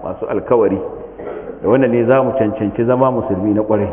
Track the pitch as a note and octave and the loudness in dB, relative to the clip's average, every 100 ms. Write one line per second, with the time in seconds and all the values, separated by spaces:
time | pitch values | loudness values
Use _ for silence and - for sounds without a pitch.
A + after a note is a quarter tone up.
0 | - F2 - A2 - A#2+ G2+ F#2+ - - | -10 -8 -4 -4 2 4 4 0 -4 -10
1 | - - - - - - F2+ C3 C3 A#2+ | -14 -14 -12 -10 -12 -6 2 4 4 2
2 | A#2 C3 C3 - A2 - G#2 G2 A#2 B2+ | 4 2 2 0 -2 -2 -4 -2 0 2
3 | C3 A#2+ G#2+ F#2+ G#2 G#2 G#2+ G#2+ G2+ | 2 0 -2 -2 0 0 2 0 0